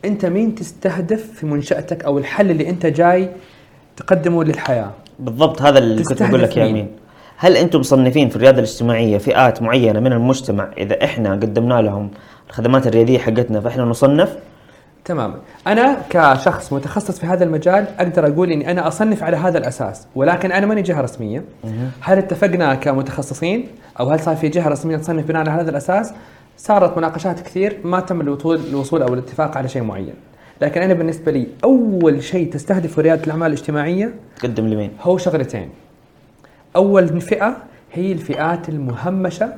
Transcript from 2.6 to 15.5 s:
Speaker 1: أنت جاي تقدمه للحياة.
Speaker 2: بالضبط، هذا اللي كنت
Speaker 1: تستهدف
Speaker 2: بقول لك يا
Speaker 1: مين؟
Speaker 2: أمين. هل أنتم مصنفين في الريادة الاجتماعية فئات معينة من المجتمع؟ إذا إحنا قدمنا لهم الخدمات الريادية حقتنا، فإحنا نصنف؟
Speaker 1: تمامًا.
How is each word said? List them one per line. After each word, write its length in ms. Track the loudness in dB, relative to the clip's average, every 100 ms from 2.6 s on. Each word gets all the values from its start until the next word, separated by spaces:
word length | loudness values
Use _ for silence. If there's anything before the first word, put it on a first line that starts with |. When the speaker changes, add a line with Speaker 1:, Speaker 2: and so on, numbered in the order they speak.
| -2
Speaker 1:
أنت 160 | -2 -2
جاي 440 | 2 4 4 0 -8 -20 -20 _ _ _ -18
تقدمه 460 | 0 2 2 2
للحياة. 480 | 0 -2 -2 -2 -4 -12 -20 -10
Speaker 2:
بالضبط، 420 | -8 2 2 4
هذا 160 | 6 6
اللي 260 | 4 0
كنت 100 | 0
Speaker 1:
تستهدف 160 | 0 2
Speaker 2:
بقول 140 | 4
لك 140 | 4 2
يا 60 |
Speaker 1:
مين؟ 80 | 2
Speaker 2:
أمين. 160 | 0 -4 -12 -20 -20 -20 2
هل 200 | 6 6
أنتم 220 | 4 2
مصنفين 500 | 4 4 4 4 2
في 60 | 6
الريادة 220 | 6 6
الاجتماعية 600 | 2 -2 0 2 2 2
فئات 440 | 2 4 4 4
معينة 380 | 0 4 4 2
من 140 | 2
المجتمع؟ 560 | 2 2 0 -2 -4 -4 -6
إذا 260 | -4 0
إحنا 280 | -2 0 -2
قدمنا 500 | 0 0 0 2 2
لهم 300 | 0 -2 -8 -12 -20 -20 _
الخدمات 380 | -4 2 2 4
الريادية 320 | 4 4 2
حقتنا، 400 | 2 0 0 -2
فإحنا 240 | -2 -2
نصنف؟ 540 | -2 2 4 4 2 -2 -18 -20 -20 -20 _ _ -8
Speaker 1:
تمامًا. 300 | -4 -4 -8 -18